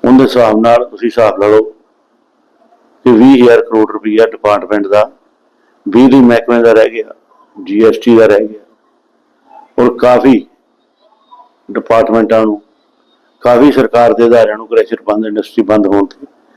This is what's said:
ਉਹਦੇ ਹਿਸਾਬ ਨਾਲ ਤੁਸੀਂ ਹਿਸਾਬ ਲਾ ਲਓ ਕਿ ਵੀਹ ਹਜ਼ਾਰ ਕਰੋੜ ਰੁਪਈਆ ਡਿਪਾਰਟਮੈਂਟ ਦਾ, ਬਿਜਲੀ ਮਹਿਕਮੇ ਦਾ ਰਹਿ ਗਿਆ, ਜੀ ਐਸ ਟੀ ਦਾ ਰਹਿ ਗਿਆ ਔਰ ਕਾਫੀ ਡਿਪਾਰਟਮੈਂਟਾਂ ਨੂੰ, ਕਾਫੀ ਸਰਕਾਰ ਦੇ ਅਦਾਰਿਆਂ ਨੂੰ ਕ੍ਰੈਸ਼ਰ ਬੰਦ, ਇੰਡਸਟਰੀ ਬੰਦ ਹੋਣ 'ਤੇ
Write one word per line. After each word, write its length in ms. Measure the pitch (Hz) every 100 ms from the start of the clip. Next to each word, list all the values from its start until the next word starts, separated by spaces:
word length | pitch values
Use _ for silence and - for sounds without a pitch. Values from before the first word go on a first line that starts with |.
ਉਹਦੇ 180 | 127 131
ਹਿਸਾਬ 360 | 135 127 113 107
ਨਾਲ 240 | 117 120
ਤੁਸੀਂ 240 | 123 135 117
ਹਿਸਾਬ 300 | 120 110 92
ਲਾ 60 | 104
ਲਓ 140 | 110
ਕਿ 1500 | 107 - _ _ _ _ _ _ _ _ _ _ _ _ 131
ਵੀਹ 220 | 113 127
ਹਜ਼ਾਰ 260 | 135 120 117
ਕਰੋੜ 300 | - 110 107
ਰੁਪਈਆ 340 | 104 107 107 113
ਡਿਪਾਰਟਮੈਂਟ 600 | 113 104 104 90 104 101
ਦਾ, 180 | 104 110 _ _ _ _ _ _ _ -
ਬਿਜਲੀ 340 | 104 131 135
ਮਹਿਕਮੇ 400 | 123 117 - 120
ਦਾ 100 | 117
ਰਹਿ 180 | 110 113
ਗਿਆ, 240 | 113 110 - _ _ _ 98
ਜੀ 280 | 90 101
ਐਸ 140 | 113 117
ਟੀ 120 | - 113
ਦਾ 100 | 110
ਰਹਿ 200 | 104 107
ਗਿਆ 1300 | 107 _ _ _ _ _ _ _ _ _ - _ -
ਔਰ 140 | 120 -
ਕਾਫੀ 480 | 120 123 139 127 - _ _ _ _ _ _ _ _ - - _ -
ਡਿਪਾਰਟਮੈਂਟਾਂ 720 | 101 - 113 107 113 110 110
ਨੂੰ, 160 | 110 104 _ _ _ _ _ _ _ _
ਕਾਫੀ 300 | 120 123 143
ਸਰਕਾਰ 400 | 131 117 120 117
ਦੇ 120 | 110 117
ਅਦਾਰਿਆਂ 300 | 120 110 107
ਨੂੰ 100 | 113
ਕ੍ਰੈਸ਼ਰ 340 | 113 107 117 101
ਬੰਦ, 200 | 107 110
ਇੰਡਸਟਰੀ 380 | 107 110 -
ਬੰਦ 220 | 98 107 98
ਹੋਣ 200 | 101 98
'ਤੇ 200 | - - _ _